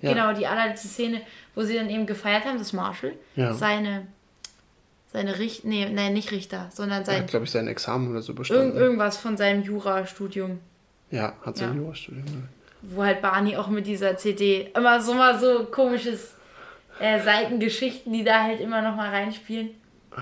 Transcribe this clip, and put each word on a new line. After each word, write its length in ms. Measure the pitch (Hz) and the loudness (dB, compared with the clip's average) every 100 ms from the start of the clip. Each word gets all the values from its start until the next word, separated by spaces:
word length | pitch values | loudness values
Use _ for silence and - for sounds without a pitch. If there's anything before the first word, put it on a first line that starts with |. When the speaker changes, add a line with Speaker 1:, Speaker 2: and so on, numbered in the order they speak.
Speaker 1:
Ja. 100 | 147 | 0
Speaker 2:
Genau, 200 | 233 220 | 2 2
die 120 | 208 151 | 0 0
allerletzte 420 | 214 226 208 202 | 0 0 -2 -10
Szene, 340 | - 233 226 - - - | -4 -4 -4 -8 -20 -12
wo 80 | - | -4
sie 120 | 214 | -2
dann 140 | 226 214 | -2 -2
eben 160 | 220 214 | -2 -2
gefeiert 380 | 208 208 214 | -2 2 2
haben, 140 | 269 254 | 0 -4
dass 160 | 202 | -4
Marshall 400 | 190 190 185 254 - - | -4 -4 -4 -8 -8 -10
Speaker 1:
Ja. 200 | - 120 | -2 -2
Speaker 2:
seine, 520 | 110 107 151 208 139 95 - _ _ - - _ _ _ _ _ | 0 0 0 -2 -4 -8 -18 _ _ -20 -20 _ _ _ _ _
seine 280 | 220 202 190 | -6 -4 -2
Richt-, 260 | 226 - | -4 -4
nee, 220 | 220 214 202 | -4 -2 -2
nee, 220 | 202 202 | 0 0
nicht 220 | 202 208 | 0 -2
Richter, 360 | 202 190 190 180 | -8 -8 -10 -10
sondern 300 | - 202 196 | -8 -4 -4
Speaker 1:
Er 60 | 190 | 0
Speaker 2:
sein 140 | 190 | -2
Speaker 1:
hat, 60 | 185 | 0
glaub 140 | 120 | -2
ich, 60 | 117 | 0
sein 160 | 113 113 | -2 -2
Examen 440 | 117 - 123 123 | -4 -4 -2 -2
oder 100 | 113 | -4
so 140 | 110 | -6
bestanden. 300 | - 135 240 262 | -8 2 4 4
Speaker 2:
irgend-, 40 | 240 | 4
irgendwas 380 | 254 233 208 202 | 2 4 0 -2
von 220 | 226 208 | -6 0
seinem 240 | 202 202 | 2 2
Jurastudium. 960 | 196 208 196 190 190 - 196 190 185 180 - _ _ _ _ | 0 -2 0 -2 -2 -8 -8 -6 -6 -8 -12 _ _ _ _
Speaker 1:
Ja, 220 | 131 107 - | -4 -4 -6
hat 160 | - 117 | -10 -6
sein 140 | 120 | -4
Speaker 2:
Ja. 60 | 143 | -4
Speaker 1:
Jurastudium, 460 | 156 151 - 131 143 | -6 -10 -14 -12 -10
ja. 60 | 143 131 - - - | -10 -12 -18 -20 -20
Speaker 2:
Wo 200 | 196 185 | -10 0
halt 180 | 202 196 | 2 2
Barney 340 | 196 190 208 208 | 2 2 2 0
auch 120 | 190 | -2
mit 180 | 214 202 | -2 -2
dieser 320 | 196 196 185 | 0 0 0
C 160 | 208 | -2
D 340 | 202 202 190 190 - | 2 4 4 2 4
immer 240 | 240 240 | 6 6
so 140 | 220 | 4
mal 260 | 247 254 226 | 6 6 6
so 240 | 254 240 | 4 4
komisches, 720 | 226 - 254 240 240 208 - - - - - - _ - | 2 2 4 2 -2 -6 -10 -20 -20 -20 -20 -20 _ -2
äh, 220 | 214 214 | 2 2
Seitengeschichten, 920 | 196 214 226 240 220 - 262 247 233 | 4 4 4 0 0 0 -4 -4 -4
die 100 | 226 | 0
da 200 | 220 220 | 4 6
halt 180 | 220 220 | 4 0
immer 220 | 220 226 | -2 0
noch 140 | 220 214 | 0 -2
mal 120 | 208 | -2
reinspielen. 640 | 202 208 214 - 226 220 - _ _ _ - | -2 -2 -6 -8 -6 -6 -10 _ _ _ -16